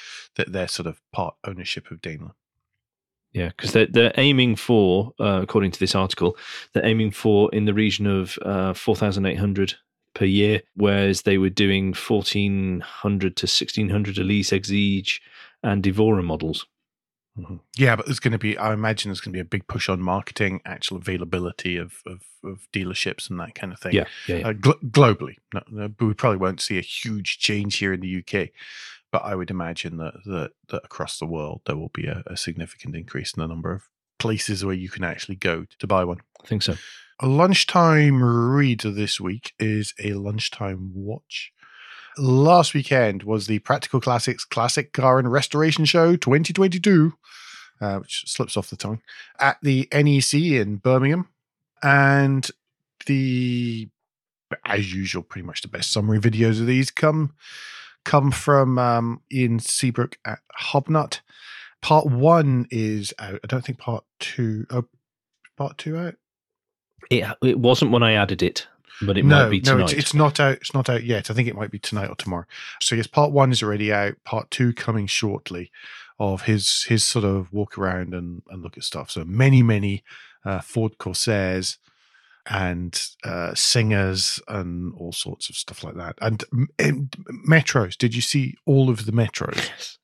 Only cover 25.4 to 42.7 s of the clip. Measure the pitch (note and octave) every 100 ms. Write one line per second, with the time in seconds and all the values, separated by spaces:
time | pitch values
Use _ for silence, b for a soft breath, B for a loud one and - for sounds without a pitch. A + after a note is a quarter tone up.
25.4 | _ G2+ - G#2+ G#2 G#2 A2 G#2 A#2+ F#2+
26.4 | F#2 F2 - G2 - - A#2 G#2 F#2 -
27.4 | - G#2 G#2 - G2+ F#2 F#2 F#2 - G2+
28.4 | D#2+ B B B B B _ - G#2 F#2+
29.4 | F2 F#2 E2+ E2+ E2+ E2 D#2+ - G2+ F2+
30.4 | D2+ - - - - - D#2 - D#2+ E2
31.4 | D2+ E2+ - D2 D#2+ - - - - -
32.4 | - E2+ D#2+ - - E2 - C2+ - -
33.4 | D#2+ E2 E2+ G2+ - _ _ - A2+ G#2+
34.4 | - G2 G2 F#2+ F#2 - F2+ - - F#2+
35.4 | F#2 E2 E2+ - G2 F#2+ F2+ F2 - _
36.4 | - A2 - E2 B B B - C3 C#3
37.4 | F#3 F#3+ - F3+ E3 D#3 D3 C3 B2 A#2+
38.4 | A#2 C#3 C#3 A2 G#2+ G2+ G#2 - F#2 G#2+
39.4 | - - A2 G#2+ G#2 - G#2 G2+ G2+ G#2
40.4 | - - G2+ F#2+ F#2+ F#2+ G2 A2+ - -
41.4 | - B B B B B B - C3 C3
42.4 | D3+ F3 D3+